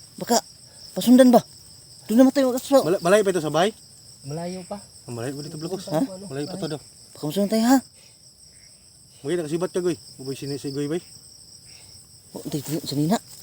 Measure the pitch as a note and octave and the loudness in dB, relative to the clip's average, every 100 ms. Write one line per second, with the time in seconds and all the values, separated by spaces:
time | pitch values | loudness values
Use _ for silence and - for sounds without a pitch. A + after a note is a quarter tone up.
0 | - - A3 A#3 - - - - - F#3 | -20 -12 -2 -2 -2 -14 -20 -20 -14 -2
1 | A#3 B3+ B3+ A#3 - - - - - - | 6 8 8 6 4 -8 -20 -20 -20 -14
2 | - A3+ C4 C#4 B3+ B3+ - C4+ D#3 F#3 | 2 4 6 4 0 -2 2 2 4 0
3 | E3+ G#3+ G3 F3 D3+ D3+ G#3 - - - | 4 4 4 0 0 0 0 -2 -16 -20
4 | - - C#3 D#3 F3 F#3 F3+ G3+ - - | -20 -18 -12 -10 -10 -12 -12 -16 -16 -20
5 | - A#2 C3 C#3+ D3+ D#3 E3+ F#3+ F3+ D3+ | -12 -10 -8 -10 -12 -12 -10 -10 -4 -4
6 | C4+ C#4 G3 C3+ D3 F#3 D#3 D3+ - - | -4 -6 -12 -10 -8 -8 -8 -10 -14 -20
7 | - - D3+ F#3+ G3+ A3 A#3 C4 - _ | -20 -10 -4 -2 0 2 4 2 0 _
8 | - _ - _ - - - _ _ _ | -20 _ -20 _ -20 -20 -20 _ _ _
9 | _ - C#3 F3 D3+ E3 F3 F#3 F3+ C#3+ | _ -12 -6 -6 -4 -6 -4 -4 -4 -6
10 | - - C3+ C3 C#3 C#3+ C#3+ C#3 C#3+ E3+ | -10 -14 -12 -10 -8 -8 -8 -6 -6 -6
11 | - - - - - - - - - - | -10 -20 -20 -20 -20 -20 -20 -20 -20 -20
12 | - - - F#2+ C#3+ D3 C#3+ D#3+ D3 C#3+ | -20 -20 -20 -16 -8 -8 -6 -8 -6 -2
13 | D#3 A3 - - | 0 -2 -4 -20